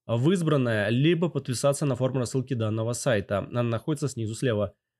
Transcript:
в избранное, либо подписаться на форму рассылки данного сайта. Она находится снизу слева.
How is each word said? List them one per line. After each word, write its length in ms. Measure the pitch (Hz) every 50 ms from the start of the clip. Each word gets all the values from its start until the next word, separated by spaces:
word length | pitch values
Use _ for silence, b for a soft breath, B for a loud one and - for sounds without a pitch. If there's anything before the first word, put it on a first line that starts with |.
| _
в 240 | - 113 117 127 165
избранное, 600 | 202 180 165 156 151 135 127 120 110 107 101 107
либо 380 | 117 127 143 165 175 165 180 160
подписаться 580 | - 143 - - 120 - - 143 139 - 160
на 100 | 139 123
форму 240 | 110 127 127 127 135
рассылки 340 | 120 - - 135 123 - 135
данного 380 | 113 113 107 110 113 113 113
сайта. 460 | 120 - - 143 117 101 - - 104 95
Она 240 | - - - 120
находится 460 | 120 117 117 110 - 160 156 147 151 127
снизу 260 | - 117 110 104 113
слева. 400 | - 139 127 107 104 101 95 - _ _ _ _